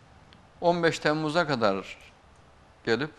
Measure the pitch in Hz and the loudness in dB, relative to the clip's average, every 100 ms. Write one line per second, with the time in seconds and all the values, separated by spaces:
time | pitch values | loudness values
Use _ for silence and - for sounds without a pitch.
0 | - - - - - - 175 175 165 - | -20 -20 -20 -20 -20 -2 0 2 2 2
1 | 156 156 156 160 156 127 107 98 92 - | 0 0 0 0 0 2 0 0 -6 -16
2 | - - - - - - - - - 113 | -20 -20 -20 -20 -20 -20 -20 -8 -2 -2
3 | 151 | -2